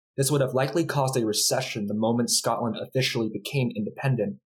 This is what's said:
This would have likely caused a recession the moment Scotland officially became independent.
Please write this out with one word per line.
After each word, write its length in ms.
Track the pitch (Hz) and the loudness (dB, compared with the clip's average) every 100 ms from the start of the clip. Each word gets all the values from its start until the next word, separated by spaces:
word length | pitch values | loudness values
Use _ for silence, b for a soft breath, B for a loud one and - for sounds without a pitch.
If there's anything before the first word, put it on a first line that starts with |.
| _ - | _ -2
This 120 | 135 | 2
would 120 | 147 | 2
have 100 | 123 | 2
likely 320 | 123 139 170 | 0 0 0
caused 320 | 151 143 131 131 | 0 2 2 2
a 80 | |
recession 640 | 110 104 - 131 131 120 101 | 0 2 2 0 -2 -4 -4
the 80 | |
moment 340 | 104 110 120 117 | 0 2 2 2
Scotland 480 | - 127 117 120 95 | 0 0 0 -2 -4
officially 540 | - 131 131 123 110 | -4 -2 0 0 -2
became 400 | 104 98 143 120 | -4 -4 0 0
independent. 680 | - 104 - 139 113 101 - | -2 -6 -2 0 0 0 -4